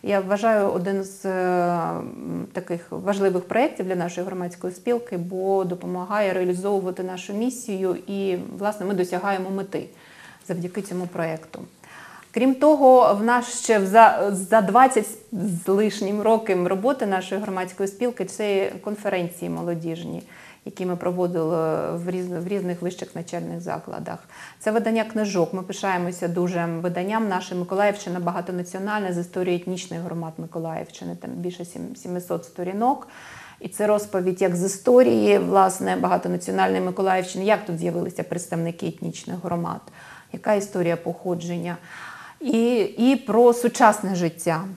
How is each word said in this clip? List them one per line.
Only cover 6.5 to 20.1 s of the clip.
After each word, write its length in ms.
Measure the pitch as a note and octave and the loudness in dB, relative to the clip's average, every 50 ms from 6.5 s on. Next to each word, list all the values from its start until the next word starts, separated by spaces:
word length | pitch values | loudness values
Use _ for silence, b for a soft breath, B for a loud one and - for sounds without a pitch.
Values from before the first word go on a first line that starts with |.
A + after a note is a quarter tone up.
| F3+ F3+ F#3 G3+ G3+ F#3+ F#3 F#3 F3+ F#3+ F#3 | 0 0 0 0 0 0 -2 -2 -6 -6 -8
нашу 300 | F#3 F#3 F3+ - - G3+ | -8 -8 -10 -10 -8 -4
місію 640 | G#3 A3+ B3+ B3+ - - - G3+ F#3+ F#3+ F#3 F3 - - | -2 -2 -2 -4 -6 -8 -6 -4 -2 0 -2 -2 -2 -4
і, 300 | - G3+ G3 G3 F#3+ F3+ F3+ - - - | -6 -6 -4 -2 -2 -2 -4 -6 -10 -8
власне, 280 | - G3+ G#3 G#3 G#3 F#3 | -4 -4 -4 -4 -4 -4
ми 80 | F#3+ G#3 | -2 0
досягаємо 560 | F3+ F3+ F3+ F#3 F3+ G3 G3+ G3 F#3 F#3 F#3 | 0 0 0 -2 -4 -2 -2 -2 -2 -2 -4
мети 360 | F#3+ G3 F#3+ F#3+ - D3+ - - B B B B B B B B B B - | -4 -6 -6 -6 -6 -8 -8 -8 B B B B B B B B B B -10
завдяки 340 | - F3+ F3 E3+ F3+ F3+ A3 | -8 -6 -6 -6 -6 -6 -8
цьому 260 | G3 - F3+ F3+ F3+ | -8 -6 -6 -6 -6
проєкту. 520 | F3 F3 F3 E3 D#3+ D#3+ D#3 - - - - - - _ B B B B B B B B B B B - | -6 -4 -4 -4 -4 -4 -8 -10 -16 -16 -16 -16 -18 _ B B B B B B B B B B B 0
Крім 220 | A3+ A#3+ C4+ C4 | 2 4 4 4
того, 580 | C4 D4 D4+ D#4 C#4 C#4 B3+ C4 B3 A#3+ - G3+ G3+ | 6 6 6 6 8 8 10 10 10 8 6 4 4
в 40 | G#3+ | 2
нас 400 | A#3 A#3+ B3 A#3 - - - - | 2 2 2 0 -2 -8 -6 2
ще 160 | - A3+ G#3 | 4 4 4
в 60 | G3 | 4
за, 440 | F#3+ G3 A3+ A3+ G#3 - - F3+ G3+ | 8 10 10 10 10 10 4 0 0
за 300 | G3 F#3 F#3+ - A3 A3+ | 0 -2 0 4 4 4
двадцять 460 | G3 F#3 G3 A#3+ C4 C4 C4 A3+ G#3+ - - - - - | 4 6 8 8 8 8 6 2 0 0 -10 -16 -14 -10
з 360 | - F#3 F3 G#3+ F3 E3+ - | -6 -4 -2 -2 -2 -2 0
лишнім 540 | - G3 G3 G#3+ G#3 G3+ - G#3 F#3+ G#3 G#3 | 0 2 4 2 2 0 -2 -2 -2 -2 2
років 460 | G3+ G#3+ A3+ G#3+ A3 G3+ F#3+ F3+ F3 | 4 4 4 4 4 2 2 2 2
роботи 380 | F3+ F#3+ F#3+ G3+ C4 C#4+ C4+ A#3 | 2 0 2 2 0 0 0 0
нашої 360 | G3+ G3 F#3 F3+ - G3 G3 | 0 0 -2 -2 -4 -6 -4
громадської 460 | G#3+ G3+ F#3+ F#3 F#3 F3+ F#3 - G3 | -4 -4 -4 -4 -6 -6 -4 -4 -4
спілки — 380 | G3 G3 - B3 B3 A#3+ - F#3 | -4 -2 -2 -4 -4 -2 -4 -6
це 460 | F3 - - G#3+ G#3 G3+ F#3+ G3 - - F#3+ - | -8 -4 -4 -2 0 2 0 0 -2 -4 -8 -8
конференції 680 | G#3 G#3+ G#3 - G3+ F#3+ F3+ F3 E3+ F3 - F3 F3 | -8 -8 -4 -4 -2 -2 -2 -2 -4 -6 -8 -8 -6
молодіжні, 720 | E3+ E3 E3+ F3 F3 E3 E3 E3 D#3+ E3 E3+ D#3+ | -6 -4 -4 -4 -4 -4 -4 -6 -8 -6 -8 -10